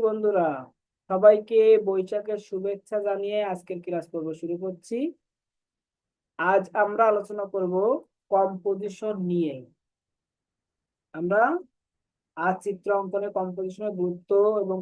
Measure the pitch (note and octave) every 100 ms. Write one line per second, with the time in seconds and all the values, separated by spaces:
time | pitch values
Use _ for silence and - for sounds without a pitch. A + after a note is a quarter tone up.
0 | A3 A3 G#3+ G3 D#3+ C3+ C3 _ _ _
1 | _ F#3+ G#3 G#3+ G#3+ A3+ A3 G#3+ G3 F#3+
2 | F#3 G#3 G#3 G#3 - F#3+ G3 G3 - G#3+
3 | G3+ G3 G3+ G#3 G3+ F3+ - F3+ F3+ E3+
4 | E3 E3+ D#3 D#3+ E3+ F3 F#3+ F3+ - A#3
5 | D#4+ - _ _ _ _ _ _ _ _
6 | _ _ _ - F3 G3 F#3+ - G#3 G#3+
7 | A3+ G#3 G3+ G#3 G3 F#3+ F3+ F3+ G#3+ D#4
8 | - _ _ G3 F#3+ F#3 G3+ F#3+ G3+ F#3+
9 | G#3+ G3+ F3+ F3 D#3 C3 B2+ _ _ _
10 | _ _ _ _ _ _ _ _ _ _
11 | _ D#3+ F3 G3+ B3 F4 - _ _ _
12 | _ _ _ - F3 F#3 G3+ F#3+ G3 G3+
13 | F#3+ G3 G3+ F#3+ F#3 F3+ F#3 F#3 G#3+ F#3
14 | F3+ F3 - G3+ G#3 G#3+ F#3+ F#3